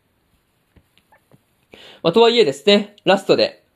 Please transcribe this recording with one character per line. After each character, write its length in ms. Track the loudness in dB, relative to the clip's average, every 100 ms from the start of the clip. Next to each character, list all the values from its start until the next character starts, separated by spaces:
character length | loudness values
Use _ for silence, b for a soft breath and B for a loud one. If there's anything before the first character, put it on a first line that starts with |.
| _ _ _ _ _ _ _ _ _ _ _ _ _ _ _ _ _ B B B
ま 80 | -4
あ、 20 |
と 80 | 0
は 80 | 0
い 100 | 2
え 60 | -2
で 80 |
す 120 | -2 0
ね、 280 | 0 -2 _
ラ 140 | -2 -2
ス 80 | 0
ト 100 | -2
で 300 | -2 -6 _